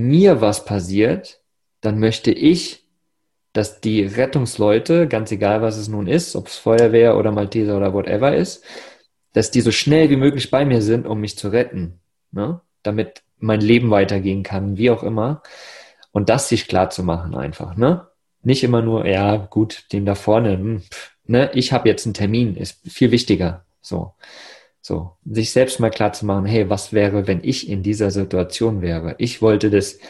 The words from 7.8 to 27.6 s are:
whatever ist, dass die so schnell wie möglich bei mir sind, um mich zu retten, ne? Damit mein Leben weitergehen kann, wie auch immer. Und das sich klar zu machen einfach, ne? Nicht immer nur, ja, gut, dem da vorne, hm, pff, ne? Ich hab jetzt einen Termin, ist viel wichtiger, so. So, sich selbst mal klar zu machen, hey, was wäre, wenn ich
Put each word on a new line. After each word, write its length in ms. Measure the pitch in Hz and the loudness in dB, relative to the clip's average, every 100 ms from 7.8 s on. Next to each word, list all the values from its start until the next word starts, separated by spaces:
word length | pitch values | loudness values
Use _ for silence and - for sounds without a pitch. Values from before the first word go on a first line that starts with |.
| 98 | 0
whatever 440 | 98 - 101 135 151 | -2 -2 0 0 0
ist, 260 | 185 - - - - - _ _ _ | -2 -6 -20 -20 -20 -20 _ _ _
dass 180 | 113 110 | -2 0
die 120 | 123 | 2
so 100 | 110 | 2
schnell 380 | - 143 156 156 | 0 2 4 4
wie 60 | 135 | 4
möglich 340 | 139 139 - | 2 0 -2
bei 140 | 131 | 0
mir 160 | 143 120 | 2 2
sind, 280 | 104 117 - | 2 0 -2
um 120 | 107 | -6
mich 160 | 104 - | -6 -8
zu 120 | 104 | -2
retten, 500 | 113 123 92 85 - _ _ _ | -2 -2 -6 -10 -12 _ _ _
ne? 300 | 95 110 175 _ _ | -8 -6 -8 _ _
Damit 380 | 104 107 107 - _ _ | -6 -4 -6 -10 _ _
mein 200 | 110 107 | -2 0
Leben 300 | 104 120 123 | 4 4 4
weitergehen 540 | 101 98 98 98 98 | 4 2 0 -2 -4
kann, 320 | 95 98 98 98 | -4 -6 -6 0
wie 140 | 120 | 0
auch 120 | 113 | 0
immer. 400 | 101 110 120 151 - - - - - _ _ | -2 -4 -4 -6 -12 -20 -20 -20 -20 _ _
Und 160 | 104 101 | -2 2
das 200 | 123 - | 0 0
sich 200 | 117 - | -2 0
klar 220 | 92 92 | 0 0
zu 120 | - | -2
machen 320 | 90 85 85 | -4 -4 -6
einfach, 420 | - 71 - 90 90 | -8 -8 -10 -10 0
ne? 300 | 127 180 - _ _ _ | 0 0 -4 _ _ _
Nicht 200 | 123 127 | -2 0
immer 180 | 123 120 | 2 2
nur, 240 | 113 113 - | 0 -2 0
ja, 300 | 95 101 107 | 0 2 0
gut, 480 | 98 107 110 - _ | -2 -2 -2 -4 _
dem 120 | 101 | -4
da 100 | 101 | -2
vorne, 380 | 98 - 110 117 | -2 2 2 2
hm, 300 | 92 104 107 | -2 -4 -8
pff, 300 | - - - _ | -10 -18 -20 _
ne? 260 | - 120 139 | 0 0 2
Ich 180 | 139 123 | 0 0
hab 140 | 127 110 | 0 2
jetzt 200 | 98 113 | 0 -4
einen 80 | |
Termin, 400 | 101 101 117 117 | -4 -2 0 -2
ist 260 | 87 95 - - | -4 -10 -14 -20
viel 240 | - 123 | 0 2
wichtiger, 540 | 120 - 98 85 90 _ _ | 2 2 0 0 -4 _ _
so. 340 | - 90 92 - - - - - _ _ | -10 -8 -10 -14 -20 -20 -20 -20 _ _
So, 360 | - 85 87 - | -8 -8 -8 -14
sich 280 | - 107 110 | -8 -4 0
selbst 280 | 127 127 - | 2 2 2
mal 100 | 113 | -2
klar 220 | - 107 | 0 -2
zu 140 | - 104 | -2 -2
machen, 200 | 98 95 | -2 2
hey, 240 | 113 92 | 0 2
was 220 | 98 - | -2 0
wäre, 340 | 107 101 101 95 | 0 2 0 -2
wenn 140 | 87 | -2
ich 260 | 127 127 | -2 -6